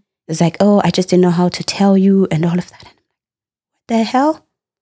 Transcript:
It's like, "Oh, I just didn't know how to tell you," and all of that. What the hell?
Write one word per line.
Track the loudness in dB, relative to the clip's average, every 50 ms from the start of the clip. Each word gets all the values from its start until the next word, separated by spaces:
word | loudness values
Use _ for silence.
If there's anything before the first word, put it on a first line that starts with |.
| _ _ _ _ _ -10
It's | -4 -2 -2
like, | -2 0 0
"Oh, | 0 2 2 2 2
I | 0
just | -2 -2 -2 0
didn't | 2 2 2
know | 2 2 0 -2
how | -2
to | -4 -6 -10
tell | -10 -4 0 2 2 2
you," | 2 2 2 2 2 0 0
and | -2 -2 -2
all | -2 -2 -4 -6
of | -8
that. | -16 -20 -20 -20 _ _ _ _ _ _ _ _ _ _ _ _ _ _ _ _ _ _
What | _ -4 -2 -2
the | -2
hell? | 0 0 0 0 0 -2 -4 _ _ _ _ _ _ _ _